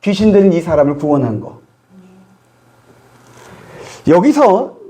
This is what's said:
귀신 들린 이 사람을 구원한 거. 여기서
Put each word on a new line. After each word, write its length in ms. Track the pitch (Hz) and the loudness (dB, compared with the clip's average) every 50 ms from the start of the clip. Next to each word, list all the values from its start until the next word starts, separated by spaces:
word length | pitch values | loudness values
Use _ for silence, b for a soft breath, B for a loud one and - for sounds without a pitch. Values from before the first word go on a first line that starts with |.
귀신 280 | - 202 202 196 214 220 | -4 -4 -4 0 0 2
들린 200 | 190 202 196 196 | 4 4 4 4
이 80 | 170 170 | 2 0
사람을 360 | 170 170 160 147 139 143 147 | -2 -2 -2 0 0 0 -2
구원한 440 | 139 - 147 147 135 127 113 110 101 | -4 -4 -2 -2 -2 -2 -4 -6 -8
거. 200 | 95 - - - _ _ _ _ _ _ _ - _ _ - - _ _ _ _ _ _ _ _ _ _ _ _ _ _ _ _ _ _ _ _ _ _ - B B B B B B B B B B B B B B | -10 -14 -20 -20 _ _ _ _ _ _ _ -20 _ _ -20 -20 _ _ _ _ _ _ _ _ _ _ _ _ _ _ _ _ _ _ _ _ _ _ -20 B B B B B B B B B B B B B B
여기서 680 | - 156 180 196 294 294 285 294 220 185 214 269 - - - - - | 0 2 2 2 2 2 2 2 2 2 0 -2 -6 -12 -20 -20 -12